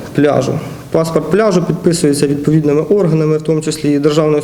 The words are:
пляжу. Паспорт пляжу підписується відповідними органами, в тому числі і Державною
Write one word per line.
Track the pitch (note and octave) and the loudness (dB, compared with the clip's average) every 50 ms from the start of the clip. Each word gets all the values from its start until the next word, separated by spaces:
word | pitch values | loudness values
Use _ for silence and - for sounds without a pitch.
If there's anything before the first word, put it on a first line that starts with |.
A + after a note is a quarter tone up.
| - - - | -12 -6 0
пляжу. | - C#3 D3 C3 C3 B2+ C3 C3 - - - - - - - | 2 2 2 2 2 0 -2 -2 -6 -6 -10 -14 -14 -10 -4
Паспорт | - D#3+ D#3+ E3 - D#3+ D3 - | -2 -2 0 0 -2 -2 -2 0
пляжу | E3+ G3+ A3 G#3+ F3+ F3+ E3 | 0 2 2 2 2 0 0
підписується | - D#3 - - F3+ E3 - - D3 C#3 C#3+ D3+ | 0 -2 -2 0 0 0 0 0 0 0 2 2
відповідними | C#3 C#3+ C#3+ - D3+ D#3 D#3+ D3 D3 C#3 D3+ D#3 | 0 0 0 0 0 2 2 2 2 0 0 0
органами, | - G#3 G#3 F#3 E3 D#3 D#3+ D#3 D3+ D#3 D3+ | 0 0 2 2 2 2 0 0 0 0 -2
в | D3+ | -2
тому | - D#3+ D#3 | -2 -2 -2
числі | D3+ D3+ D3 - - D3 D3 | -2 -4 -4 -2 -2 0 0
і | C#3+ | 2
Державною | C#3+ D#3 D3+ D#3 D#3 D3+ D3+ C#3+ | 2 2 2 2 2 2 2 0